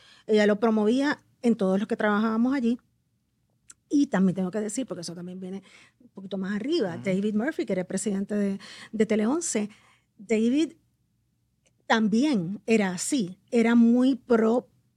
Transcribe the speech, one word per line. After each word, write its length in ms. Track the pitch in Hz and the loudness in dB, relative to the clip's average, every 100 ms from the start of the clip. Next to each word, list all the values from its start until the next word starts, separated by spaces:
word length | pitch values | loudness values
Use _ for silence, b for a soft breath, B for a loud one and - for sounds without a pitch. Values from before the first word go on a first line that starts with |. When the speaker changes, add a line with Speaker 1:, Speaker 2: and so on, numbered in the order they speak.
| b b b | b b b
Speaker 1:
ella 180 | 214 208 | 4 4
lo 120 | 208 | 2
promovía 640 | 226 220 208 247 277 - _ _ | 2 2 2 2 0 -2 _ _
en 140 | 247 220 | 0 2
todos 240 | 190 190 | 2 0
los 80 | 208 | 0
que 80 | 226 | -2
trabajábamos 580 | 214 208 220 220 247 | 0 2 0 0 0
allí. 260 | 277 233 247 _ _ _ _ _ _ _ _ _ - - | 0 0 -2 _ _ _ _ _ _ _ _ _ -20 -4
Y 180 | 294 285 | 0 0
también 280 | 190 190 185 | 2 2 0
tengo 160 | 185 | -2
que 80 | 208 | -4
decir, 260 | 208 - 254 | -6 -6 -6
porque 160 | 180 | -8
eso 140 | 170 175 | -12 -12
también 240 | 175 185 | -12 -12
viene 240 | 185 196 190 b b b | -12 -12 -14 b b b
un 100 | 240 | -20
poquito 280 | - 190 196 | -18 -10 -6
más 160 | 185 202 | -4 -4
arriba, 400 | 254 339 196 127 | -2 -2 -2 -4
Speaker 2:
Ujú. 80 | 131 | -2
Speaker 1:
David 280 | 185 208 208 | -2 0 -2
Murphy, 300 | 254 320 302 | -2 -4 -4
que 80 | |
era 80 | 185 | -4
el 60 | 180 | -4
presidente 480 | 190 - 196 202 208 | -4 -4 -4 -2 -2
de, 240 | 202 196 B B B | -2 -4 B B B
de 140 | 214 214 | -2 0
Tele 200 | 214 214 | 0 0
once, 420 | 311 339 220 208 b b b b - | -2 -2 -4 -6 b b b b -14
David 560 | 202 214 226 269 311 - _ _ _ _ _ _ _ _ _ _ - | -2 0 2 2 0 -4 _ _ _ _ _ _ _ _ _ _ -2
también 760 | 233 220 220 302 247 165 202 - | 0 2 2 2 0 -2 -6 0
era 240 | 226 196 | 0 0
así, 480 | 175 - 294 175 185 _ | -4 -4 -2 -4 -8 _
era 220 | 240 226 240 | 0 4 6
muy 400 | 233 240 254 262 | 6 4 2 0
pro, 520 | - 233 220 240 - _ _ | 2 2 4 0 -2 _ _